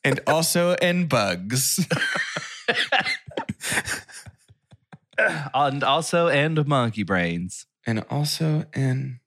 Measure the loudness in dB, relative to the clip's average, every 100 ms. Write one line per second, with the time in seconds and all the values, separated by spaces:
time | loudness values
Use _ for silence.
0 | 2 0 2 2 4 2 2 2 2 2
1 | 2 2 2 -2 -2 0 0 0 0 0
2 | -2 -2 -4 -6 -10 -8 -2 -2 2 0
3 | 0 -6 -8 -10 -8 -8 -4 -4 -2 -8
4 | -10 -20 -20 _ _ -20 _ -20 _ -20
5 | _ 0 0 0 -2 0 2 2 2 2
6 | 2 2 4 4 2 2 2 2 2 0
7 | 0 0 0 -2 -6 -10 -18 _ -4 -4
8 | -2 -4 -2 0 0 0 -2 -2 0 0
9 | -4 -10